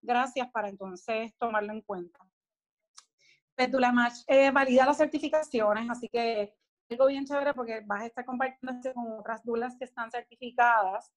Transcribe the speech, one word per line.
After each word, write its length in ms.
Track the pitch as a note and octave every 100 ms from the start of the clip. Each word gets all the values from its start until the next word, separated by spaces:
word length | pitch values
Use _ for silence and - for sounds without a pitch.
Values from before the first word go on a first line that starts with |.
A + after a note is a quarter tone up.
gracias 500 | A3 A#3+ B3+ C4 B3
para 180 | A3+ G#3
entonces 640 | G3 F#3+ F#3 - A3 A3+ _
tomarlo 340 | A#3 G#3+ G#3
en 80 | G#3+
cuenta. 380 | - F#3+ F3 _ _ _ _ _ _ _ _ - _ _ _ _ _ -
Pues, 160 | B3+
Dulamatch, 480 | C4 B3 B3 A#3+ A#3+ -
eh, 240 | C4+ C#4
valida 340 | C4+ C4+ B3 C4
las 120 | D4
certificaciones, 920 | D4+ D4 D4+ D#4 D#4 A#3+ G#3 G#3+ A#3
así 180 | A#3+ A#3+
que 460 | A#3 A#3 A3 G#3 _ _ _ _
algo 180 | A#3 C4+
bien 180 | C#4 C#4
chévere 280 | C#4+ C#4+
porque 280 | C#4 A#3 A3 G#3
vas 180 | G3+
a 20 | A#3
estar 180 | A#3+
compartiendo 480 | B3 B3 C4 B3+ B3+
esto 220 | B3 C4
con 260 | A#3+ A#3 A3
otras 240 | G#3+ A3
dulas 320 | A#3 A#3 B3 B3
que 80 | B3+
están 260 | - A3+
certificadas. 1000 | A#3+ A#3 A#3 B3 B3 A#3+ A3+ F#3+ G3+ -